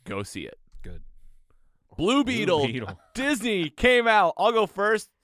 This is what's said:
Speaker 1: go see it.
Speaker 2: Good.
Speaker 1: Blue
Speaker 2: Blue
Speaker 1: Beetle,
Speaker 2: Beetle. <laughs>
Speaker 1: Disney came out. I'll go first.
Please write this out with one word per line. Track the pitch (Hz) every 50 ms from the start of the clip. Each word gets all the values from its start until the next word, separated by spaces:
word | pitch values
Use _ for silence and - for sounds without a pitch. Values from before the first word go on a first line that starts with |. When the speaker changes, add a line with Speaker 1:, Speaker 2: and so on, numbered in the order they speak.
| -
Speaker 1:
go | - 98 98
see | 104 - - 95
it. | 71 - - - _ _ - -
Speaker 2:
Good. | - - - - - - - - - - - - _ _ _ _ _ _ _ _ _ _ -
Speaker 1:
Blue | - 156 202 254 285 285
Speaker 2:
Blue |
Speaker 1:
Beetle, | 247 254 226 214 190 175 151 139
Speaker 2:
Beetle. | 120 123 127 110 90 92 - _
<laughs> | _ -
Speaker 1:
Disney | - 262 285 302 220 202 240 208 185 165 147
came | - - - 247 254 240 233 233
out. | 220 208 185 165 -
I'll | - 185 226
go | 233 226 214
first. | - - 190 202 214 220 214 - - _ _